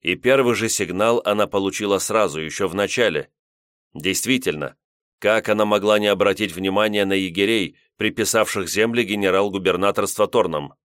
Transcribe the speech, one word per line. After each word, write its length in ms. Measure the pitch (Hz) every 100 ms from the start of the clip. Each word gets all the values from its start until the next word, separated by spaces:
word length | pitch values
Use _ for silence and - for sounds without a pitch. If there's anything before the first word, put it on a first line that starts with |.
И 160 | 85 87
первый 380 | 123 135 123
же 140 | 107 110
сигнал 520 | - 92 90 110 120
она 220 | - 104 101
получила 520 | 101 98 92 104 98
сразу, 420 | - 107 101 73
ещё 260 | 80 - 98
в 60 |
начале. 560 | 90 101 - 113 76 67 _ _ _ _ _ _
Действительно, 840 | - 82 92 113 127 127 76 69 - _ _ _ _
как 300 | 101 110 113
она 180 | 107 107
могла 320 | 104 101 107
не 80 | 104
обратить 460 | 98 101 98 104
внимания 520 | 82 95 98 107 104
на 80 | 98
егерей, 640 | 98 92 85 101 113 87 - _ _
приписавших 720 | 107 104 101 113 107 113 87
земли 340 | 101 110 117
генерал-губернаторства 1200 | 107 104 98 95 101 98 92 87 98 98 101 - 104
Торнам? 480 | 113 95 78 71 _